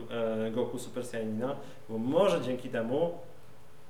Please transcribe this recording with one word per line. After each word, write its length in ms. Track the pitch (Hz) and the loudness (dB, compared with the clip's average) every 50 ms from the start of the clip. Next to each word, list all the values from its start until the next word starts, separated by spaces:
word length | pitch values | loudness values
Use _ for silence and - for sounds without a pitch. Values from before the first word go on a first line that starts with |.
| 117 - | -6 -4
e, 400 | 120 117 113 113 110 110 110 113 | -2 0 0 2 2 2 0 0
Goku 280 | 110 123 120 117 120 123 | 2 0 0 0 0 -6
Super 260 | 117 107 107 127 120 | -6 -6 -6 -6 -6
Saiyanina, 500 | - - 117 110 110 110 107 123 135 139 143 - - - - - - | -4 -4 -2 -2 0 0 0 0 0 -2 -4 -6 -10 -10 -10 -8 -6
bo 100 | 110 110 | -4 -2
może 420 | 113 127 147 170 202 196 175 160 | 0 4 6 8 8 8 6 4
dzięki 280 | 127 127 127 117 - 131 | 2 0 -2 -2 -2 -2
temu 500 | 117 120 110 113 127 151 165 170 - - - - - - - - - - - - - - - | -2 0 0 2 4 4 2 2 0 -4 -8 -10 -10 -10 -12 -12 -12 -12 -12 -12 -12 -12 -12